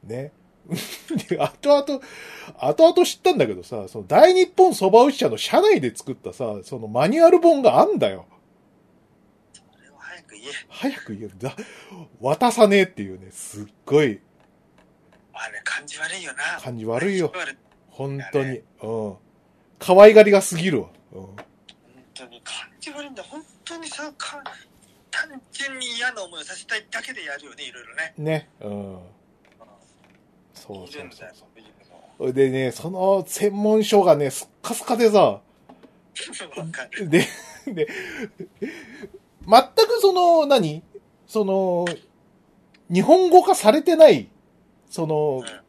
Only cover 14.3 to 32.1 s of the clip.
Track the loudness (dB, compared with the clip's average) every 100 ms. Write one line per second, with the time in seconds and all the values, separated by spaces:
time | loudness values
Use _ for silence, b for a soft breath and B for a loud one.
14.3 | _ _ _ _ _ _ _ _ _ _
15.3 | -18 -16 -14 -10 -10 -12 -12 -12 -12 -14
16.3 | -12 -10 -10 -12 -12 -8 -6 -4 -4 -6
17.3 | -8 -14 -16 _ _ _ -14 -12 -12 -6
18.3 | -6 -6 -10 _ _ -10 -8 -10 -14 _
19.3 | _ _ _ _ _ 2 10 10 10 8
20.3 | 4 0 -4 -4 -4 -6 _ _ -20 -20
21.3 | -20 -20 _ -20 -20 _ _ _ -20 -20
22.3 | -20 -16 -16 -16 _ -18 -16 -16 -18 -18
23.3 | -18 -20 _ -18 -16 -16 -14 -16 _ -16
24.3 | -16 -20 -20 _ _ _ _ _ -10 -10
25.3 | -14 _ -14 -14 -12 -12 -8 -10 -10 -16
26.3 | -16 -18 -20 -12 -12 _ -16 -14 -16 -16
27.3 | -16 -18 -20 -20 -20 -20 -14 -14 -10 -8
28.3 | -8 -8 _ -14 -14 -14 -18 -20 _ _
29.3 | _ _ _ -20 _ _ _ _ _ _
30.3 | _ _ -20 -20 -20 -18 -20 -20 -20 -20
31.3 | _ _ _ _ _ _ _ _